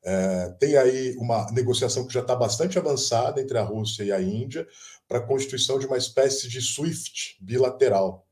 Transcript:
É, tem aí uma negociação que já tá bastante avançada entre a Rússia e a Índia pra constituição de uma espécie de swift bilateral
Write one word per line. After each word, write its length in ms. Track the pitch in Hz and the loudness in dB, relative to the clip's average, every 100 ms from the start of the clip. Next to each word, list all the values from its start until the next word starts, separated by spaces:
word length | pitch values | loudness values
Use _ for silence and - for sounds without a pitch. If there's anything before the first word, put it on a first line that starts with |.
É, 460 | 90 95 95 92 87 90 | -2 0 0 0 -4 -2
tem 180 | 143 139 | 4 6
aí 400 | 127 131 131 123 | 6 2 -4 -4
uma 340 | 117 113 113 | -2 -2 0
negociação 560 | 117 117 123 123 131 123 | 0 0 0 0 -2 -4
que 60 | |
já 80 | 127 | -4
tá 120 | 123 | -2
bastante 460 | 123 117 - 170 185 | 0 0 0 0 0
avançada 640 | 160 135 - 117 131 139 | 0 -2 0 0 0 -2
entre 160 | 135 120 | -2 -2
a 60 | |
Rússia 400 | 104 107 107 - | -2 -4 -4 -4
e 80 | 101 | -2
a 100 | 95 | 0
Índia 440 | 95 107 135 156 165 - - - _ | 0 -2 -6 -8 -10 -14 -20 -20 _
pra 140 | 123 | -4
constituição 600 | - 135 135 127 - 135 | 0 0 0 -2 0 0
de 60 | 135 | 0
uma 120 | 127 | -2
espécie 500 | - - 135 135 123 | 0 2 2 2 -4
de 140 | 123 | -4
swift 760 | 117 - 156 - - - - - | -4 -2 -2 -4 -8 -10 -10 -12
bilateral 840 | 95 123 127 - 131 98 95 92 _ | -4 2 2 4 4 4 2 -4 _